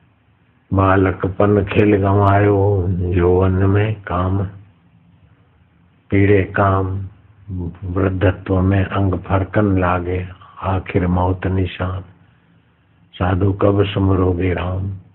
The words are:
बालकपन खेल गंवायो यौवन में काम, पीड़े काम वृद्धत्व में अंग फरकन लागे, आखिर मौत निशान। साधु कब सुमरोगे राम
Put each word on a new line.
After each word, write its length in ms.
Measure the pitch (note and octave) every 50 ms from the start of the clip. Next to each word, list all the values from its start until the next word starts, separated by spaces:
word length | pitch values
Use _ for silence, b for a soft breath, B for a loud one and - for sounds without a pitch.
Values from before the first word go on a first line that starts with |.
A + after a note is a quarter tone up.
| _ _ _ _ _ _ _ _ _ _ _ _ _ -
बालकपन 920 | F#2+ F#2+ F#2+ F#2+ F#2+ G2 F#2+ F#2 F#2 - - F#2+ F#2+ - G2+ G2+ G#2 G2+ G2
खेल 320 | G2 - A2 G#2 G#2 G#2
गंवायो 880 | G2 G2 G2 G2 G2+ G2+ G2 G2 G2+ G#2 G#2 G2+ G2 G2 G#2 G2+ F#2+ F2 G2
यौवन 640 | F2+ F2+ F#2 F2+ F2 F2 F2 F2+ F#2 F#2 F#2+ F#2+
में 500 | F#2 F#2 G2 G2 G2 G2+ G#2 A2 G#2+ -
काम, 440 | - - F2 F#2 F#2 F#2 G2 G2 F#2 F2 - - - _ _ _ _ _ _ _ _ _ _ _ _ _ _ _ _ _ _ _ _ _ _ _ _ _ _ _ _ -
पीड़े 320 | G2+ G2 G2 G2 G#2 F#2+
काम 680 | F#2 - - G#2 G2 F#2+ F#2+ G2 F#2+ F#2+ F#2+ G2 F#2+ - - - _ - - _ - - F#2 F2+ E2+ E2 - - F#2+
वृद्धत्व 760 | F2+ F2 F#2+ F#2+ F#2+ F#2+ F2+ G2 F#2 - - - - F#2+ F#2
में 240 | F#2 F#2+ G2 F#2+ F#2
अंग 300 | - - G2 G2 F#2+ F#2
फरकन 640 | F2 - - G2 F#2+ F#2 - - G#2+ G#2 G2+ G2 F#2
लागे, 500 | F2+ F2 F2+ F2+ F2 F2+ F2+ F#2 F#2 F2+ - - - - - -
आखिर 480 | - F#2 F#2+ F2+ - - - E2+ F2+
मौत 400 | F2 F2+ F2+ F2+ F#2 F#2 F#2 -
निशान। 580 | F#2 F#2 F#2+ F#2 F2 - - F#2 F#2 F#2 F#2 F2+ - - _ b b b b b b b b b b b b b b b _ _ _ -
साधु 380 | - F#2+ F#2 F#2+ F2+ G2+ G2
कब 320 | G2 - G2 G2+ G2+ G2+ G2
सुमरोगे 720 | - - G2 G2 F#2+ F#2+ F2+ F2+ F2+ F2 F2 F#2 F2+ E2+
राम 440 | E2+ F2 F2+ F#2 F#2+ F#2+ G2 - - - _